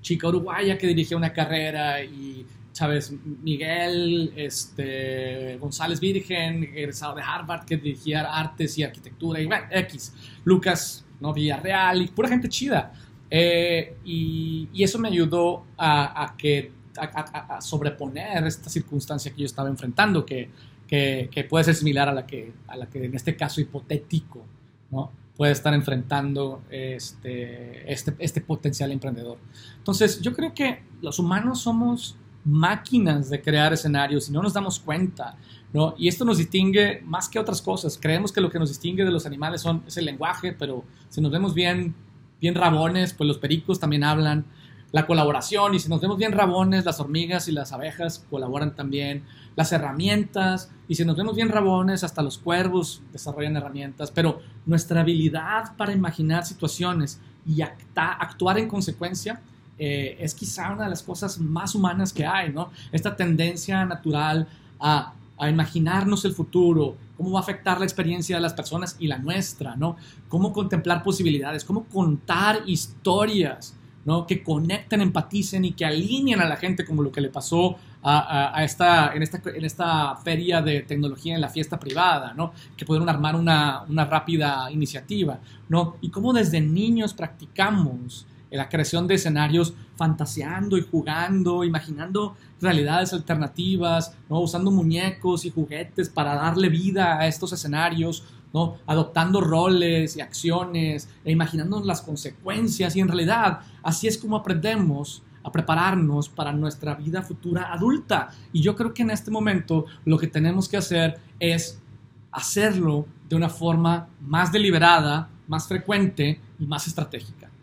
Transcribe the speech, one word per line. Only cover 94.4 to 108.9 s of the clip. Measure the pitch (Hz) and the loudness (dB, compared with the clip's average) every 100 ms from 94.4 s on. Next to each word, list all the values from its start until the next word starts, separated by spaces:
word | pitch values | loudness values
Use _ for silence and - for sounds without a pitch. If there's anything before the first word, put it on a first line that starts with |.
| 170 175 190 | 0 0 2
muñecos | 190 165 165 185 185 180 175 | 4 4 2 0 0 0 0
y | 175 | -2
juguetes | 165 147 151 170 - 175 | -4 -4 -4 -8 -4 -4
para | - 143 143 | 0 0 0
darle | 160 170 190 | 0 4 4
vida | 160 190 185 180 156 | 4 2 2 2 4
a | 160 | 2
estos | 156 180 | 0 -6
escenarios, | 175 151 147 170 165 165 165 - - - | -6 -4 0 0 2 -2 -4 -10 -20 -4
¿no? | 151 165 - - | 0 0 -2 0
Adoptando | 156 156 170 170 196 | 2 2 2 2 4
roles | 170 160 180 185 170 165 156 156 | 4 4 6 4 4 2 0 -4
y | |
acciones | 131 - 170 175 180 170 160 151 - - | -10 -4 0 0 0 0 0 -2 -8 -10
e | 151 | 0
imaginándonos | 160 160 165 160 208 | 2 2 -2 -2 -2
las | 196 165 | -2 -4
consecuencias. | - 147 139 - 185 214 226 - 180 | -6 -8 -10 -10 -6 0 0 0 0
Y | 175 | 2
en | 185 | 2
realidad, | 175 165 226 208 160 - - | 4 2 4 2 0 -10 -8
así | - 160 220 | -2 0 0
es | 220 | -2
como | 214 214 | -2 -2
aprendemos | 214 170 208 220 175 139 147 - - - | 0 0 0 2 2 0 -4 -12 -18 -16
a | - | -4
prepararnos | 160 156 160 180 185 156 147 143 | -4 0 2 4 4 4 2 -2
para | - 147 | -4 -4
nuestra | 147 151 147 147 | 0 -2 -4 -6
vida | 143 151 185 | -4 -4 -4
futura | 190 160 175 175 180 | -6 -8 -4 -2 -2
adulta. | 170 220 302 - 185 131 - - | 0 2 2 2 0 0 -12 -4
Y | 170 | 2
yo | 160 208 | 2 2
creo | 226 | -2